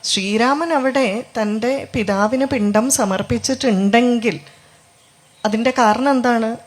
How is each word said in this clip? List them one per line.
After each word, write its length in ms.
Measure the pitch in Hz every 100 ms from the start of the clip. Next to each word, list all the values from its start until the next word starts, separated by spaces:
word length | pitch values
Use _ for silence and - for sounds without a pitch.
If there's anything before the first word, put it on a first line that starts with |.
ശ്രീരാമൻ 680 | - - 190 214 247 285 330
അവിടെ 520 | 311 262 269 247 202 - 240
തൻ്റെ 520 | 208 214 240 269 -
പിതാവിന് 500 | 262 208 196 208 254
പിണ്ടം 460 | 269 277 208 208 247
സമർപ്പിച്ചിട്ടുണ്ടെങ്കിൽ 1500 | 277 208 190 220 240 - 269 269 190 196 233 247 240 226 147 - - _ _ _ _ _ _ _ _
അതിൻ്റെ 280 | 214 214 233 254
കാരണം 320 | 226 214 277
എന്താണ്? 460 | 269 247 233 226 233